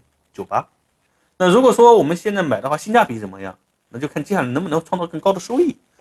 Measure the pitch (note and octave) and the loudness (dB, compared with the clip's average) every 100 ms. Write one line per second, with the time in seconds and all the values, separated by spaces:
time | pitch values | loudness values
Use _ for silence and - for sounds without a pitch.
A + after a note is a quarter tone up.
0 | _ _ _ - F#2 G#2+ - _ _ _ | _ _ _ -16 -6 -6 -6 _ _ _
1 | _ _ _ _ F#3 G3 C4 A3+ A#3+ A3+ | _ _ _ _ 2 4 4 6 6 6
2 | C#3+ F3 G#3+ G3+ E3 G#2+ B2+ D3+ - A#3 | 4 -2 -4 -4 -2 -2 -4 -6 0 0
3 | G3+ A2+ G2+ F#2+ F#2+ - _ _ _ A#2+ | 0 -4 -12 -12 -14 -16 _ _ _ -10
4 | C#3+ - D3 G3 B2+ B2+ F#3 D3+ D#3+ F#3 | -8 -8 -4 -2 -2 -4 -4 -4 -4 -6
5 | E3+ D#3+ G3 F#3+ - B3 F4 - _ _ | -6 -4 -2 -2 -4 -2 -2 -2 _ _